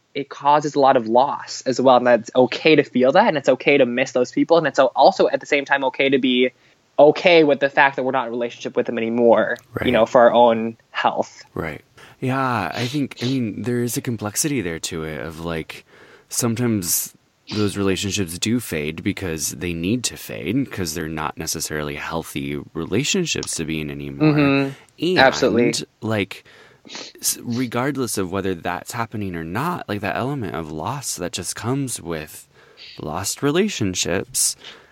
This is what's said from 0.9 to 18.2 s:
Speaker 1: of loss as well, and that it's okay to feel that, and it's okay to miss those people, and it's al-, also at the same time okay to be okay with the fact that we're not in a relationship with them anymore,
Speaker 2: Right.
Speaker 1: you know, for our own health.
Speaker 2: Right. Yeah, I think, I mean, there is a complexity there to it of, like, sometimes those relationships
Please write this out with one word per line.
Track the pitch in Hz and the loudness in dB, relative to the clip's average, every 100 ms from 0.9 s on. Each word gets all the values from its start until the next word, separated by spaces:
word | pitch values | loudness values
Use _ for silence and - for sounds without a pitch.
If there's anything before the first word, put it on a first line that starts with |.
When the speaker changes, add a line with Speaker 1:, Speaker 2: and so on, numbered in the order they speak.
| 131 | 4
Speaker 1:
of | 110 | 4
loss | 120 139 123 - - | 4 2 0 -10 -8
as | - 127 | -4 2
well, | 127 123 | 6 6
and | 123 | 6
that | 120 | 4
it's | 107 | 2
okay | 127 127 - 165 151 | 2 2 2 4 4
to | |
feel | 139 123 123 | 4 2 4
that, | 160 226 | 4 4
and | 156 | 2
it's | 139 | 2
okay | 131 - 147 | 2 4 4
to | 123 | 4
miss | 120 135 | 2 -2
those | 131 127 | 0 0
people, | - 143 170 | 0 2 4
and | 151 | 4
it's | - | 2
al-, | 131 | 2
also | - 156 190 165 | 6 4 6 2
at | 135 | 0
the | - | 0
same | 147 | -2
time | 139 139 | 0 0
okay | 135 - 139 | 0 0 2
to | 135 | 2
be | 127 123 127 - _ _ _ - | 2 2 2 -2 _ _ _ 6
okay | 147 147 190 170 | 6 6 6 6
with | 151 139 | 6 4
the | 139 | 2
fact | - 139 139 | 4 4 2
that | |
we're | 127 | -2
not | 131 | -2
in | 117 | -4
a | |
relationship | 120 120 - 123 127 | -4 -6 -6 -6 -4
with | 120 | -2
them | 117 | -2
anymore, | 113 117 117 107 101 120 - | -2 4 6 6 4 -4 -8
Speaker 2:
Right. | - - | -4 0
Speaker 1:
you | |
know, | 120 | 2
for | 113 131 | 4 6
our | 117 | 6
own | 113 120 113 113 113 _ | 8 6 4 -2 -8 _
health. | - 120 - - - - | -4 -2 -2 -6 -10 -14
Speaker 2:
Right. | - 82 73 - - - _ | -8 -8 -10 -16 -20 -20 _
Yeah, | 131 135 131 117 87 | -4 -2 -2 -2 -2
I | - 120 | -4 -4
think, | 147 131 - | -4 -6 -4
I | 120 | -4
mean, | 135 113 95 | -2 -4 -4
there | 107 123 | -4 -2
is | 120 135 | -2 -4
a | |
complexity | - 113 104 - 156 139 | -6 -6 -4 -4 -2 -2
there | 87 82 | -4 -6
to | - 85 | -6 -6
it | 78 76 | -6 -8
of, | 69 78 | -10 -8
like, | 82 82 76 - - _ - - _ | -6 -6 -8 -14 -20 _ -20 -20 _
sometimes | - 120 113 123 110 85 - - - _ _ - | -4 -2 0 0 0 -2 -4 -6 -14 _ _ -8
those | 104 104 92 | -2 0 0
relationships | 98 90 98 92 | 0 0 -2 -4